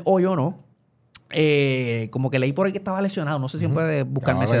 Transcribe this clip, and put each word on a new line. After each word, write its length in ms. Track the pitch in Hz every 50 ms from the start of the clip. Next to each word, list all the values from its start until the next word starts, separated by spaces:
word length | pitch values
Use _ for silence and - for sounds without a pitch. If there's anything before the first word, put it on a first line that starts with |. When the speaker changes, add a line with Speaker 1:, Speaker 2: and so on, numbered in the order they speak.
| 170
Speaker 1:
hoy 200 | - 190 190 180
o 100 | 190 190
no. 220 | 160 127 131 - - - _ _ _ _ _ _ _ _ _ - - _ -
Eh, 760 | - 151 156 151 147 143 139 135 131 127 127 120 117 113 113 110
como 180 | - 131 131 131
que 100 | - 131
leí 140 | 127 139 143
por 120 | 180 190 196
ahí 40 |
que 60 | 196 196
estaba 240 | 196 196 190 190
lesionado, 380 | 196 196 196 190 156 143 151 143
no 100 | 131 131
sé 80 | - 156
si 80 | 165
Speaker 2:
Ujú. 80 | - 120
Speaker 1:
puede 280 | 156 160 160 156 143 131
buscarme 380 | 127 135 135 - - 127 127
Speaker 2:
Ahora 40 | 127
Speaker 1:
ese 100 | 107 117 117